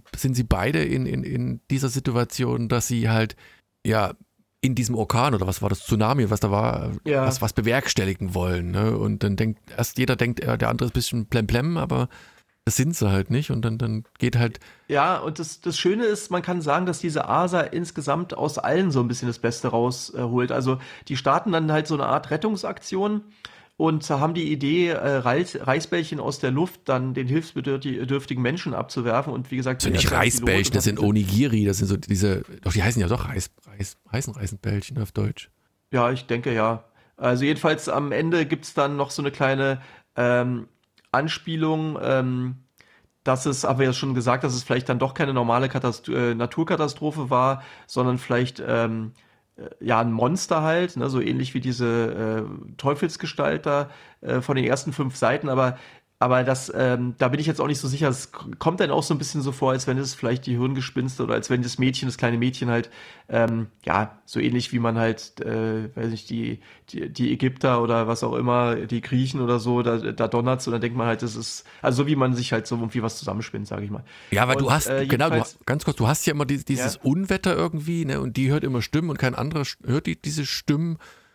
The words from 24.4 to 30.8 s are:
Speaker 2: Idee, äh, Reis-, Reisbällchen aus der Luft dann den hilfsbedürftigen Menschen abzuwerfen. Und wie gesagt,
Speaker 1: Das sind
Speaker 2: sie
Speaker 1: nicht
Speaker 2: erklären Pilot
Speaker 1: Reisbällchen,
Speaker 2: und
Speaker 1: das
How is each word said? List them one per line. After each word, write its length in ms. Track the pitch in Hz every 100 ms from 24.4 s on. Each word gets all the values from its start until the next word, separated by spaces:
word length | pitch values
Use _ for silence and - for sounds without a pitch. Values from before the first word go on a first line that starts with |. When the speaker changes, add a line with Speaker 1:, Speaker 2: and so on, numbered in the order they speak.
| 151
Speaker 2:
Idee, 380 | 147 139 170 175
äh, 80 | 160 139 135
Reis-, 400 | 123 143 180 -
Reisbällchen 540 | 131 147 - 175 156 147
aus 200 | 120 -
der 100 | 131
Luft 300 | 135 180 - -
dann 280 | 127 131
den 140 | 135 127
hilfsbedürftigen 1120 | 156 160 143 135 135 135 120 127 139 139 127
Menschen 320 | 123 175 160
abzuwerfen. 580 | 95 - 131 117 120 143
Und 180 | 123 127
wie 40 | 131
gesagt, 240 | 131 131
Speaker 1:
Das 20 |
sind 80 | -
Speaker 2:
sie 60 | 90
Speaker 1:
nicht 140 | 98
Speaker 2:
erklären 100 | 82
Pilot 200 | 120 - 120
Speaker 1:
Reisbällchen, 220 | 95 95
Speaker 2:
und 60 |
Speaker 1:
das 80 | 101